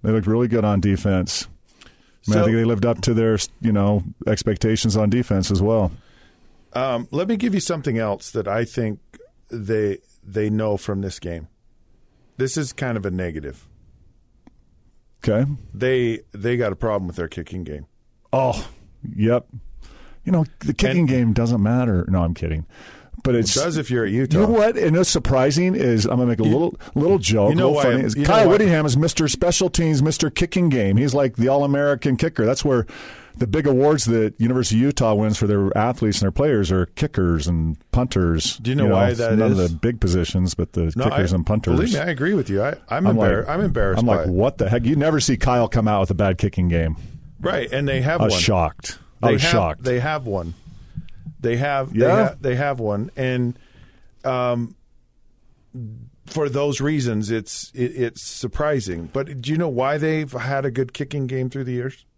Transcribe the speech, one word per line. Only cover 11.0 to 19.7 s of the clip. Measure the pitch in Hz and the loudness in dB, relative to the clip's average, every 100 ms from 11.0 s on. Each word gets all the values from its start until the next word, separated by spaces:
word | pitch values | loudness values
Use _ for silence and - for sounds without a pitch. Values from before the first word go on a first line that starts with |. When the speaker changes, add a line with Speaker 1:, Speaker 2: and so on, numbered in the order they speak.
| 98 - | -6 -8
Speaker 2:
game. | 90 85 80 _ _ _ _ _ _ _ _ - | -10 -10 -12 _ _ _ _ _ _ _ _ -6
This | 131 160 | -4 -4
is | 143 | -6
kind | - 131 113 | -6 -4 -4
of | 98 | -4
a | |
negative. | 92 90 78 73 65 - - - - - _ _ _ - _ _ _ _ _ _ _ - | -4 -6 -8 -12 -16 -20 -20 -20 -20 -20 _ _ _ -20 _ _ _ _ _ _ _ -2
Speaker 1:
Okay. | 107 135 117 95 | 0 0 -4 -12
Speaker 2:
They, | 101 127 131 120 113 - | -6 -2 0 0 -4 -10
they | 101 107 120 | -8 -4 -2
got | 113 | -2
a | 95 | -2
problem | 117 101 92 | -2 -2 -4
with | 87 | -6
their | 85 | -8
kicking | - 80 90 | -8 -10 -10
game. | 80 73 71 _ _ _ _ | -10 -12 -14 _ _ _ _
Speaker 1:
Oh, | 127 127 - - - - - - - | -2 0 -2 -6 -16 -20 -18 -14 -2
yep. | 107 120 - 117 - | 2 0 -2 -18 -16